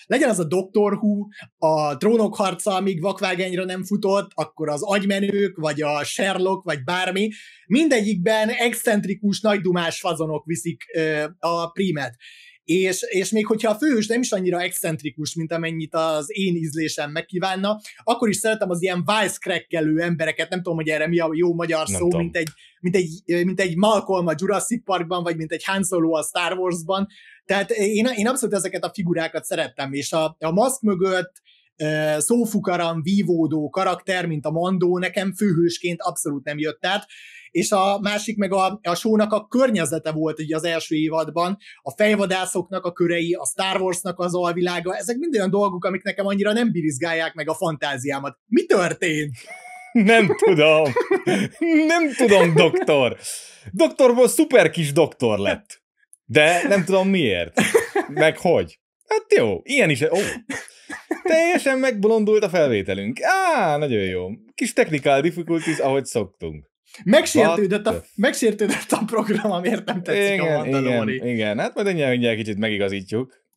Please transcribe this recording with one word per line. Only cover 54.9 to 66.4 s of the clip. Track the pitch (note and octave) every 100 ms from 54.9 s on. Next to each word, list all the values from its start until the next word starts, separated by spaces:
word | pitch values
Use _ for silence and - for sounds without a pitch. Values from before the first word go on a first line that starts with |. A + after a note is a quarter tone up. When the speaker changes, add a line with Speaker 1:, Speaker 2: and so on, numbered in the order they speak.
Speaker 2:
doktor | D3 D3 - A#2+ G2+
lett. | G2 - - - _ _ _ _
De | - C3+ D3+ F3 C#4
nem | G3
tudom | F3 F#3+ F#3+
miért. | F#3 B2 F2 E2 - - - - G4 -
Meg | D3 D#3+ D3+
hogy. | F3+ C3 F2 - _ _ _
Hát | G#4+ A4 G#4
jó, | A3 F#3
ilyen | - C#4 F3
is. | C3+
Ó. | D3+ F3 - - - - - - - - - -
Teljesen | F#4 D#4+ E4+ F4 C#4 C4
megbolondult | C4 G#3 G#3 A3+ G#3 G#3+
a | G3+
felvételünk. | F3 D3 G#2 F#2+ F#2+ G2+ -
Á, | - F#4+ F#4 C#4+ F3 D3
nagyon | D3+ A2
jó. | F#2+ F#2 F#2 A2 _
Kis | - A#3+
technical | - - D3 C#3+ C#3
difficulties, | D#3+ E3+ E3 E3 D#3+ D3
ahogy | C3+ C3+
szoktunk. | - A#2 F#2+ _